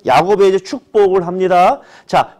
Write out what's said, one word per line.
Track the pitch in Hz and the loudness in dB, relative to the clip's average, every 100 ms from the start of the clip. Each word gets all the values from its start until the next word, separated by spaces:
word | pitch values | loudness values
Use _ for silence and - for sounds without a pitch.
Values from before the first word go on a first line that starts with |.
야곱의 | - 127 175 202 196 | -2 0 2 2 2
이제 | 190 | 0
축복을 | - - - 220 196 185 | -4 -14 -6 0 0 0
합니다. | 170 185 185 180 190 277 - - - | -4 -4 -2 2 2 0 -8 -20 -6
자, | 170 123 _ | -4 -4 _